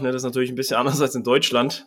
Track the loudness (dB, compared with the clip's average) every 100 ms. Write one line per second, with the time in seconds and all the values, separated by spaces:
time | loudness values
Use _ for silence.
0 | -4 -4 -2 -2 -2 -2 -2 0 2 2
1 | 0 0 2 2 2 0 0 -4